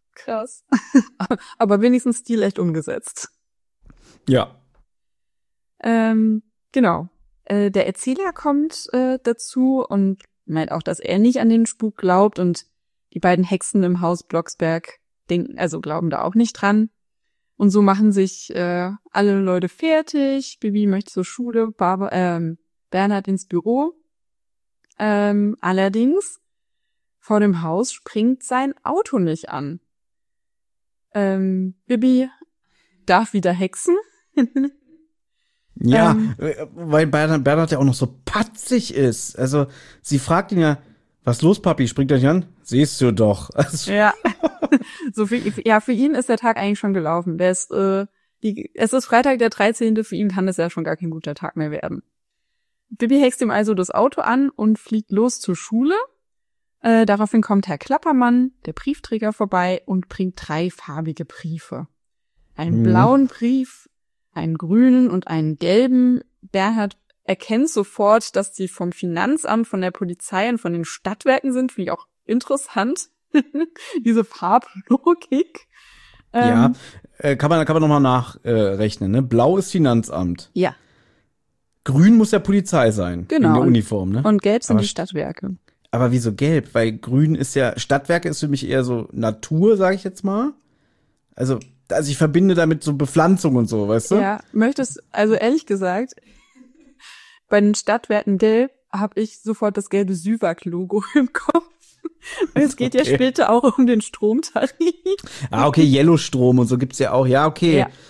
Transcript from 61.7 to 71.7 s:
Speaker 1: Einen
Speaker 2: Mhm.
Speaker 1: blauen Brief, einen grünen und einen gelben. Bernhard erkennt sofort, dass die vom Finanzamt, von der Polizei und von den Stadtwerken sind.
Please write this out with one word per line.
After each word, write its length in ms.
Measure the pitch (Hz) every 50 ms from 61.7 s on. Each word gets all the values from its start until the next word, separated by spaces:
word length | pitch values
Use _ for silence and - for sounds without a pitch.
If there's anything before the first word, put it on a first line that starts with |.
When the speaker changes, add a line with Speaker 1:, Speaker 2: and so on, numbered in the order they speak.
| 127 123 147 - _ _ _ _ _ _ _ _ _ _ _ _ _
Speaker 1:
Einen 240 | - 156 - 113 113
Speaker 2:
Mhm. 40 | 113
Speaker 1:
blauen 420 | 113 110 110 196 233 262 277 277
Brief, 640 | 247 - - 233 233 262 269 262 - - - _ _ _ _ _ _ _ _ _ _ _
einen 240 | 165 156 160 165
grünen 540 | 156 - 160 190 226 254 262 247 254 254 240
und 160 | 175 185 - -
einen 300 | 165 160 156 156 156 -
gelben. 640 | 165 170 190 220 254 262 254 254 247 247 247 - - - _ _
Bernhard 560 | - - - 196 190 208 226 226 208 202 - _ _ _ _ _ _
erkennt 440 | - 190 - - - 220 233 285 320
sofort, 640 | - 220 202 - - - 208 202 214 233 - - -
dass 160 | 196 196 - -
die 160 | - 190 185
vom 240 | - - 180 175 175
Finanzamt, 760 | - - 175 165 165 190 240 294 311 - - 214 226 233 -
von 120 | - 190 185
der 80 | 180
Polizei 580 | 180 - 196 175 175 - - - - 185 202 240
und 100 | 240 226
von 140 | - 175 170
den 120 | 170 165
Stadtwerken 640 | - - - - 185 202 - - 269 262 - - 269 247
sind. 200 | 254 262 247